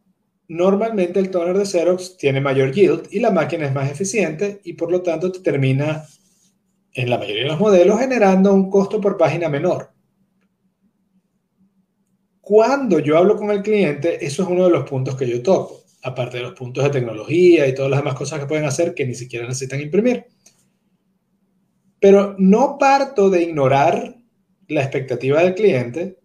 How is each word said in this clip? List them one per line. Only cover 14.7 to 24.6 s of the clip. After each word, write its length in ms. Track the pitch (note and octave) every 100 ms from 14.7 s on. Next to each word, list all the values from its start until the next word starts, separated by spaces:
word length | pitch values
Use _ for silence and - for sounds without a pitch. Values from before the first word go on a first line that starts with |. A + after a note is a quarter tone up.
los 180 | D#3+ C3
puntos 260 | C3 C3 -
que 120 | B2
yo 140 | A#2+
toco, 380 | F#3+ E3+ - - _ _
aparte 360 | C3 C3 A#2+ B2
de 60 |
los 100 | A#2+
puntos 300 | - B2 C3
de 60 | C#3
tecnología 800 | C3 A#2 G#2+ G#2+ E3+ F3+ E3 C#3
y 80 | C3
todas 160 | C#3
las 80 | C3+
demás 160 | C#3+ C3
cosas 240 | C#3 D#3
que 80 | C#3
pueden 180 | D#3 D3+
hacer 280 | C3+ E3+ F3
que 100 | B2
ni 80 |
siquiera 320 | A#2 - A#2 A#2+
necesitan 360 | C3 C3 C3+
imprimir. 440 | D3+ F#3 B3 G3 - _ _ _ _ _ _ _ _ _ _ _ _ _ _ _ _ _
Pero 360 | G3 G3+ G3 -
no 380 | F#3+ A3 C#4 -
parto 500 | C#4 C#4 C4+ - G3
de 140 | F3+
ignorar 720 | E3+ D#3 C3 C3+ D#3 - - - _ _ _ _